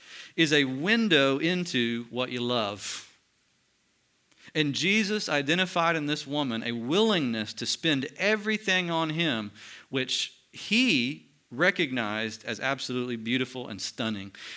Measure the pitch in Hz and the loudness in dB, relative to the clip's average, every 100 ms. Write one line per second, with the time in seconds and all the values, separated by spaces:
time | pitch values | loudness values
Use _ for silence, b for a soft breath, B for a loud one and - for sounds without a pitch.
0 | B B B - 160 147 135 131 175 233 | B B B 0 4 4 4 2 2 4
1 | 220 151 135 139 160 180 170 127 117 117 | 6 6 6 4 2 0 0 0 0 -2
2 | 117 117 127 123 120 120 104 104 - - | -4 -4 -4 -2 0 0 0 -4 -6 -8
3 | - _ _ _ _ _ _ _ _ _ | -10 _ _ _ _ _ _ _ _ _
4 | _ _ _ B B 160 147 123 165 214 | _ _ _ B B 0 0 2 2 2
5 | 196 214 180 147 139 175 180 180 165 165 | 2 0 0 0 2 2 2 2 2 2
6 | 147 147 139 147 139 113 117 117 117 180 | 0 -4 -2 -2 -2 -2 -4 -4 0 2
7 | 226 190 131 113 104 - 117 - 165 139 | 4 4 2 -2 -4 -6 -4 -2 0 0
8 | - - 190 214 208 214 214 185 175 165 | -2 -2 0 0 0 -2 0 0 0 0
9 | 160 156 165 117 104 B B B B 131 | 0 0 0 -2 -4 B B B B -4
10 | 127 - - - _ - - 220 254 143 | -2 -2 -4 -8 _ -14 0 2 4 4
11 | 120 156 - _ _ 120 180 185 151 127 | 0 -4 -12 _ _ 0 0 2 0 -2
12 | 107 107 110 110 - 110 131 135 - 123 | -2 -2 -4 -6 -8 -4 -2 -2 -4 -4
13 | 123 117 113 123 127 127 120 104 - - | -4 -4 -2 -2 -2 -6 -10 -8 -8 -4
14 | 113 104 98 B B | -4 -4 -8 B B